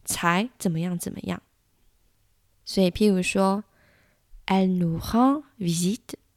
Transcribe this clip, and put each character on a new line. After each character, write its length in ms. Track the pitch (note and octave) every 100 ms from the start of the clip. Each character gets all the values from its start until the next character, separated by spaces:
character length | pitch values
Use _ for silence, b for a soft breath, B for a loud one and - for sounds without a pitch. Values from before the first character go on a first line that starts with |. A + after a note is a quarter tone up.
| -
才 420 | - E3+ F3 A#3+ -
怎 120 | F#3+
么 100 | D#3+
样 140 | F3+ F3
怎 160 | -
么 80 | -
样。 200 | - - - _ _ _ _ _ _ _ _ _ _ _
所 200 | - -
以 80 | F#3
譬 200 | - G#3+
如 120 | F#3
说， 400 | F3+ G3 F#3+ G3 - _ _ _ _ _ _ - -
elle 320 | F#3+ F#3+ F#3
nous 220 | F3 E3
rend 420 | - A3+ C4 C#4+ D4 -
visite 540 | F3 E3+ F3 A3 - - _